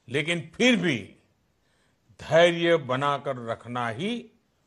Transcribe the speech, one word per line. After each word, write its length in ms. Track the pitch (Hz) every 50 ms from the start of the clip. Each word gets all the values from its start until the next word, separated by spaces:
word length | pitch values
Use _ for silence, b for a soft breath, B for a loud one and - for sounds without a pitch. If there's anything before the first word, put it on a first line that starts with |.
| _ -
लेकिन 420 | 120 151 151 165 175 170 139 - -
फिर 220 | - 226 254 247
भी 220 | 190 170 175 135 107 95 - - _ _ _ _ _ _ _ _ _ _ _ _ _ _ _ _ _ _ _ _ -
धैर्य 560 | - - 151 165 175 175 170 170 170 165 170 160
बनाकर 640 | 135 120 127 131 143 143 143 135 120 143 135 123 117
रखना 420 | 113 110 - - 117 120 123 120 117
ही 400 | 110 117 175 214 240 233 - - _ _ _ _ _ _ _